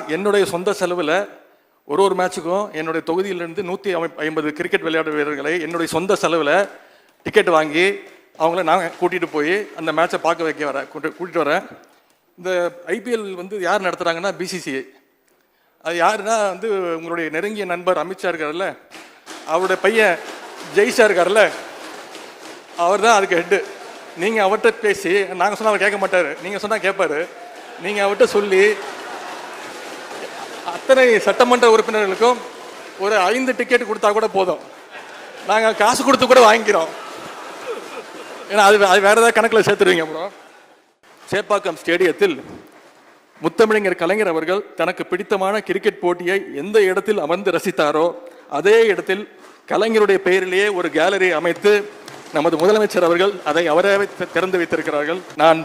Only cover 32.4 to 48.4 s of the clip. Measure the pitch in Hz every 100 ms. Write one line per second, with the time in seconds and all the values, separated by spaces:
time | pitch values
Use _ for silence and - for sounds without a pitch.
32.4 | - - - - - - 196 214 180 247
33.4 | 262 247 240 240 214 214 208 208 214 196
34.4 | 180 147 - - - - - - - -
35.4 | - 214 220 208 214 254 254 262 247 247
36.4 | 226 226 214 190 160 - - - - -
37.4 | - - - 440 - - - - - -
38.4 | - 202 196 208 196 196 196 220 233 226
39.4 | 220 214 208 202 185 170 156 156 196 -
40.4 | - - _ _ _ _ _ - - 190
41.4 | 208 202 180 156 - 175 185 - 196 135
42.4 | - - - - - _ _ _ _ -
43.4 | 160 165 214 214 196 175 170 208 202 160
44.4 | 160 196 - - 170 185 - 180 202 196
45.4 | 190 214 202 185 208 - 175 175 180 196
46.4 | - 139 180 214 190 185 190 208 147 180
47.4 | 196 165 196 170 151 156 170 - - -